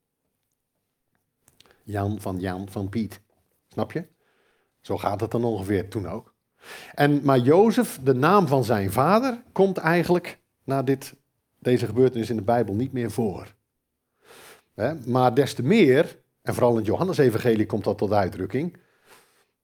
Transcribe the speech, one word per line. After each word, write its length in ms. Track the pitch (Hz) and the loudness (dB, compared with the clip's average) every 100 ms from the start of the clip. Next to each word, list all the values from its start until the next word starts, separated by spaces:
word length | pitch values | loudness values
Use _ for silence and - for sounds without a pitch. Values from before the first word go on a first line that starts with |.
| _ _ _ _ _ _ _ _ _ _ _ _ _ _ _ _ _ _ | _ _ _ _ _ _ _ _ _ _ _ _ _ _ _ _ _ _
Jan 380 | - 101 101 104 | -10 -6 -4 -6
van 200 | 104 92 | -8 -6
Jan 280 | 92 90 98 | -6 -8 -8
van 180 | 107 98 | -8 -6
Piet, 320 | 110 107 - _ _ _ _ _ | -6 -8 -10 _ _ _ _ _
snap 240 | - - | -8 -8
je? 140 | 156 180 _ _ _ _ _ _ _ | -8 -12 _ _ _ _ _ _ _
Zo 160 | - 95 | -8 -4
gaat 220 | - 101 | -4 -4
het 100 | 110 | -4
dan 140 | 117 | -2
ongeveer 440 | 120 107 98 104 101 | -2 -4 -2 -2 -2
toen 200 | 113 90 | -6 -8
ook. 260 | 113 - _ _ _ - - - | -10 -14 _ _ _ -20 -20 -12
En, 260 | - 143 147 | 0 2 2
maar 140 | 135 135 | 2 2
Jozef, 640 | 123 165 226 233 220 - | 4 4 4 2 -2 -2
de 120 | 131 | 0
naam 320 | 127 151 202 160 | 2 4 4 4
van 180 | 135 | 2
zijn 280 | 117 113 98 | 2 0 0
vader, 500 | 104 143 208 262 240 - | 0 2 2 0 -6 -8
komt 240 | - 190 185 | 0 0 0
eigenlijk 640 | 160 175 165 180 - - _ _ | 0 0 2 0 -2 -14 _ _
na 180 | - 135 | -6 -2
dit, 320 | 131 135 - - _ _ _ _ | 0 -2 -4 -20 _ _ _ _
deze 280 | - 123 110 | 0 0 0
gebeurtenis 440 | 104 131 120 110 | 2 2 2 -4
in 60 | 113 | -4
de 60 | |
Bijbel 320 | 101 120 104 | 0 0 0
niet 180 | 101 131 | -2 -4
meer 180 | 131 117 | -4 -6
voor. 440 | 104 110 85 - _ _ _ _ _ _ _ _ - - - _ | -2 -4 -4 -12 _ _ _ _ _ _ _ _ -20 -20 -20 _
Hè? 200 | - 113 | -6 -6
Maar 400 | 160 120 123 127 | -4 -2 2 2
des 200 | 120 131 | 2 0
te 80 | - | -2
meer, 560 | 123 226 156 127 170 - _ _ | 0 4 6 6 2 -4 _ _
en 120 | - | -8
vooral 160 | 104 123 | 0 2
in 60 | 113 | 2
het 100 | 110 | 0
Johannesevangelie 800 | 107 175 147 131 107 123 110 107 | -2 -2 2 2 2 2 0 0
komt 180 | 110 | -2
dat 140 | 107 101 | -4 -2
tot 140 | 104 | 0
uitdrukking, 640 | 104 90 90 90 123 170 - _ _ _ - _ _ _ _ | 0 0 -4 -6 -6 -6 -10 _ _ _ -20 _ _ _ _